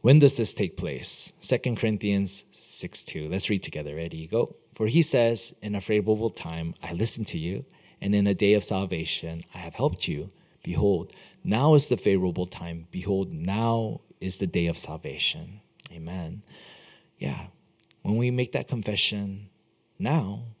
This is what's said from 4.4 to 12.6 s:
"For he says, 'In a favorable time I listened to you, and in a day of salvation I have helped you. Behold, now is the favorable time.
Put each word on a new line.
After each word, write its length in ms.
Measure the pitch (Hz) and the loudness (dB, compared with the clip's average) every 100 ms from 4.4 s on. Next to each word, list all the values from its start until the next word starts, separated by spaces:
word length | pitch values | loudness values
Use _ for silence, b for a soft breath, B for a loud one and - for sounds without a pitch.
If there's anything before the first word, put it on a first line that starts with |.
| - - _ | -2 -4 _
"For 140 | - 110 | -4 2
he 160 | 147 | 4
says, 500 | 156 131 117 117 - - | 4 4 4 2 -4 -8
'In 140 | 107 101 | -6 -6
a 60 | |
favorable 500 | - 107 98 110 113 | 0 0 2 0 0
time 420 | - 85 82 82 - | -4 -10 -6 -6 -8
I 120 | - | -10
listened 340 | 85 113 - 104 | -2 -2 -2 -4
to 100 | 85 | -4
you, 280 | 82 98 135 b b b | -4 -6 -8 b b b
and 140 | 98 104 | 0 4
in 100 | 101 | 4
a 80 | |
day 200 | 95 101 104 | 4 6 6
of 80 | |
salvation 800 | - 95 95 87 80 - 82 82 - | 4 -2 -2 -4 -4 -6 -6 -10 -10
I 60 | - | -12
have 160 | 85 - | -12 -2
helped 320 | 139 87 - | -2 0 -4
you. 240 | 73 - b b b | -4 -6 b b b
Behold, 500 | - 80 101 92 82 B B B | -4 2 4 2 -2 B B B
now 320 | 92 107 147 151 | -2 2 6 6
is 120 | - | 6
the 100 | 120 | 2
favorable 500 | 104 98 92 85 90 | 4 4 2 0 -4
time. 400 | - | -6